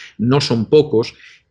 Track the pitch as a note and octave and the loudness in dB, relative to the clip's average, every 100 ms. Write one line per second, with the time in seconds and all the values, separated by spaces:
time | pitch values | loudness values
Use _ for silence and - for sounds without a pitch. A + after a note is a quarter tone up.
0 | - - A#2+ C#3 - A#2 G#2 D3+ C#3+ A2 | -20 -6 0 0 0 -4 2 2 2 -2
1 | - - - - _ | -4 -12 -20 -20 _